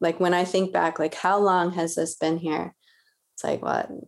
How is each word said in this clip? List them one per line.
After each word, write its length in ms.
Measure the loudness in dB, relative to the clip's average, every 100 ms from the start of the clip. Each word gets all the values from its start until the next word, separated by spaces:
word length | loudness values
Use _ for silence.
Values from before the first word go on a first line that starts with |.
Like, 180 | -2 2
when 140 | 2
I 100 | 2
think 300 | 2 0 0
back, 260 | 0 0 0
like, 140 | -4
how 240 | -2 0 4
long 340 | 4 4 2
has 240 | 0 -2 -2
this 200 | -4 -2
been 220 | -2 0
here? 380 | -2 -4 -4 -10 _ _ _ _ _
It's 120 | -8 -4
like, 160 | -2
what, 280 | -2 -2 -4 -8